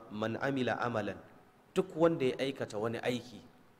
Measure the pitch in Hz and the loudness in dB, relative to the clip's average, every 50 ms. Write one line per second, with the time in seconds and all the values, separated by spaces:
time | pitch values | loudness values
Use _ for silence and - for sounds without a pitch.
0 | - - 104 107 110 113 110 - 127 139 139 139 123 113 104 - 117 120 113 110 | -14 -10 -4 -2 0 0 0 0 0 0 0 2 2 2 2 2 0 0 0 0
1 | 104 98 92 85 - - - - - - - - - - - 147 135 - - 156 | 0 -2 -4 -6 -12 -20 -20 -20 -20 -20 -20 -20 -20 -4 -2 -2 -2 -2 2 4
2 | 170 170 165 139 135 127 117 - 131 139 135 - 117 104 110 104 110 117 117 - | 6 6 6 4 2 2 2 0 -2 -2 -2 -4 -6 -4 -2 -2 -2 -2 -2 -2
3 | - 120 127 113 - - 107 95 - - - - - - - | 0 0 -2 -2 -4 -10 -14 -16 -18 -20 -20 -20 -20 -20 -20